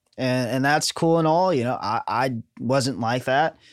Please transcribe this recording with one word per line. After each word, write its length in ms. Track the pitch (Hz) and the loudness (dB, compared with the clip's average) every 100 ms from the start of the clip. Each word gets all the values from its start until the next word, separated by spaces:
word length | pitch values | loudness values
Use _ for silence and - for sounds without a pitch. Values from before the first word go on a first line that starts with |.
| _ - | _ -6
and, 320 | 131 127 120 | -2 0 -2
and 140 | 131 | 0
that's 280 | 139 151 - | 2 2 0
cool 260 | - 165 165 | -2 2 2
and 80 | 160 | 4
all. 260 | 165 185 | 2 2
You 120 | 151 | 2
know, 140 | 117 123 | 0 -2
I, 220 | 101 113 - | -2 -4 -2
I 300 | 110 135 117 - - | -2 -2 -4 -10 -10
wasn't 400 | 117 135 127 101 | 0 0 0 -2
like 240 | 113 127 | -2 -2
that. 320 | 131 135 160 - _ | 0 2 2 -2 _